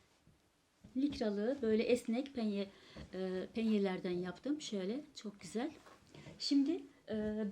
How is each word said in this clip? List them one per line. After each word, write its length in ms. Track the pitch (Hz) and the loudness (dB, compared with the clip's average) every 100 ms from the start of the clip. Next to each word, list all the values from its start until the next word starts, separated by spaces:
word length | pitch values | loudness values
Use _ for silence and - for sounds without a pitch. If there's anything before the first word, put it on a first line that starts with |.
| _ _ - _ _ _ _ _ - 262 | _ _ -20 _ _ _ _ _ -8 -2
Likralı, 640 | 285 - 214 202 220 277 | 0 0 0 0 0 2
böyle 200 | 226 220 | 4 4
esnek 520 | - 247 - 233 294 | 6 2 2 -2 -2
penye, 380 | 240 214 202 196 - - - - | -2 0 0 -4 -8 -18 -16 -10
e, 360 | 185 185 185 - | -4 -2 -2 -4
penyelerden 560 | 226 226 208 196 185 180 | 0 4 4 4 0 0
yaptım. 500 | 180 180 180 262 302 | -2 -2 -4 -2 -2
Şöyle, 440 | - 202 185 262 - | -2 -4 -2 -4 -6
çok 260 | - 208 - | -12 -12 -12
güzel. 320 | 170 214 302 - - - - - - - | -6 -4 -4 -8 -20 -20 -20 -18 -18 -6
Şimdi, 480 | - 285 277 370 - - - | 2 4 4 0 -4 -18 -6
e, 360 | 214 214 214 208 | -2 0 0 0